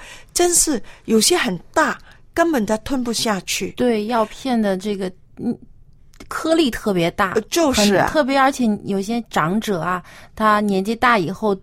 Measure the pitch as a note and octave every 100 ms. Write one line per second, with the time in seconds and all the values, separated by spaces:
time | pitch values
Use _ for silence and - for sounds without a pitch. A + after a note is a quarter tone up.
0 | - - - - F4 E4+ - A#3+ - -
1 | - A3 - F4 B3 F3 - - C4+ -
2 | - - - - E4+ C#4+ G3+ G#3+ - C4
3 | A#3+ G#3+ A#3 F#3+ - - F#3+ - B3 A3
4 | G#3 A#3+ G#3+ - C4 A#3 G#3 F#3 G#3 G3
5 | F#3 - - - A#3+ - - - - -
6 | - - - - D#4+ E4 C#4 - G#3+ F#3
7 | E3+ - F#3+ A3 - E4+ D#4 A3+ G#3 D4
8 | - D#4 C4 C#4 C4+ C#4 A#3 G#3 - G3
9 | G3 A#3 A3+ F#3+ D#3 G#3+ A3 F3 E3+ F3+
10 | - - - - G#3+ G#3 G#3 F#3+ G3 A#3
11 | B3 A3+ D#3+ F#3 G#3+ G3